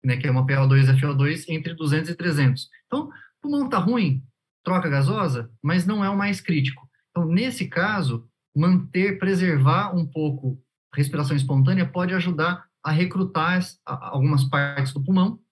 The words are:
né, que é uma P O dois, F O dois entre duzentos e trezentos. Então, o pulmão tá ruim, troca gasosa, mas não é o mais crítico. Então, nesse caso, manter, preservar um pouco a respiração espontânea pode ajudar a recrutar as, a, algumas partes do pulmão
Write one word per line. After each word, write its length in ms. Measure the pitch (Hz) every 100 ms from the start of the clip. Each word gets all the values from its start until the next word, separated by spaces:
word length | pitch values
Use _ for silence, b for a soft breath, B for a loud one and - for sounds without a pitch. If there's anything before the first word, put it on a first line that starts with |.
né, 140 | 131 123
que 100 | 147
é 40 |
uma 140 | 127 135
P 80 | 139
O 100 | 135
dois, 220 | 135 135
F 160 | 131 147
O 80 |
dois 340 | 139 139 165 -
entre 260 | 156 165
duzentos 360 | 165 156 151 160
e 60 | 165
trezentos. 540 | 175 147 131 131 - B _
Então, 200 | 269 311
o 40 | B B _
pulmão 280 | 285 285 262
tá 80 | 240
ruim, 460 | 170 247 175 131 - _ _ _
troca 260 | - 180 170
gasosa, 600 | 139 139 214 175 123 113 -
mas 240 | 143 180 175
não 180 | 214
é 60 | 196
o 80 | 202
mais 240 | 202 190
crítico. 480 | - 160 135 - - _ _
Então, 140 | 175 160
nesse 420 | 170 254 240 160
caso, 600 | 165 196 208 143 117 - _ _ 143
manter, 640 | 170 180 - 180 196 190
preservar 760 | 190 185 180 147 135 170 202 180
um 100 | 151
pouco 560 | 156 151 135 135 - _ _ _
a 40 | -
respiração 380 | 139 147 139 147
espontânea 500 | 135 139 135 190 156
pode 280 | 180 180
ajudar 520 | 185 175 160 165 175 - _
a 80 | 151
recrutar 680 | 156 185 185 185 160 160 180
as, 200 | 180 - -
a, 260 | 139 -
algumas 340 | 139 135 147 135
partes 480 | 143 143 143 135
do 100 | 143
pulmão 360 | 135 185 190 - _